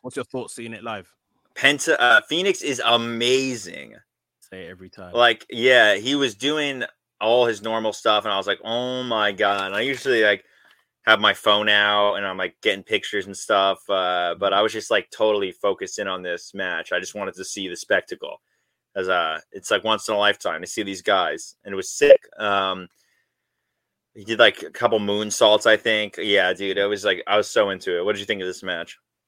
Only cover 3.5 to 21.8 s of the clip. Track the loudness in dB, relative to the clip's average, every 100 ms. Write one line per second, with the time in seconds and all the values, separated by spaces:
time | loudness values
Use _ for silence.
3.5 | -6 -10 -16 -18 -20 _ _ _ _ _
4.5 | -18 -18 -18 -20 -20 -6 2 2 2 -6
5.5 | 0 6 8 6 4 0 0 -2 -2 -4
6.5 | -2 -4 -6 -10 _ _ -4 2 4 4
7.5 | 0 -2 -2 -2 0 2 2 2 -2 -2
8.5 | -4 -4 -4 -4 -6 -2 0 0 2 2
9.5 | 2 -2 -4 -4 -4 0 4 4 2 _
10.5 | _ _ _ _ _ 2 4 4 2 2
11.5 | 2 4 4 4 4 2 0 -4 -4 -6
12.5 | -4 -2 -2 -2 -4 -2 -6 -6 -8 0
13.5 | 2 2 0 -2 -2 0 0 -2 -2 0
14.5 | 2 0 -2 -2 -2 -2 0 2 2 -2
15.5 | -4 -4 -2 -6 -8 -6 -6 -6 -8 -10
16.5 | -8 -6 -6 -6 -6 -6 -8 -10 -10 -12
17.5 | -10 -10 -8 -2 -2 -2 -10 -14 -16 _
18.5 | _ _ _ _ -6 -2 0 0 -4 -10
19.5 | -12 -2 -2 0 -2 -2 0 2 0 -4
20.5 | -6 -8 -8 -6 -6 0 0 0 -4 -12
21.5 | -20 -12 -10